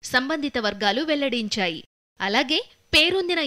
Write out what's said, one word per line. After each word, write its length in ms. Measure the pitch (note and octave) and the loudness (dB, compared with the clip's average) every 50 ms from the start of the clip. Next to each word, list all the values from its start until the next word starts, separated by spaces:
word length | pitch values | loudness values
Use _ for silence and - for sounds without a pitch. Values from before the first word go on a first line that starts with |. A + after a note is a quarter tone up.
| - | -8
సంబంధిత 520 | - - B3 C4 C#4 D#4+ D#4 C#4+ C#4+ - B3 | 0 0 0 0 0 -4 -2 -4 -4 -2 -2
వర్గాలు 440 | G#3+ G#3 G3+ G3 G#3+ G3+ G3 B3+ D#4+ | -2 -2 -2 0 0 0 2 2 0
వెల్లడించాయి. 800 | D#4 D4+ C#4+ C#4 C4+ A#3 A#3+ A3 G#3 - A3 F#3+ F3 D#3+ D#3+ - _ _ _ _ _ _ - | 0 0 0 0 -2 -2 -2 -4 -4 -2 -2 -2 -2 -2 -6 -12 _ _ _ _ _ _ -6
అలాగే 400 | F#3 G3 G3+ B3 D4 B3+ D#4 F4 B4 - _ _ _ - | -4 0 2 0 2 2 0 -2 -2 -6 _ _ _ 2
పేరొందిన 500 | - D#4 D#4 F4 F4+ F#4+ F4+ F4 F4+ E4+ D4+ | 4 4 4 4 2 0 0 0 0 0 0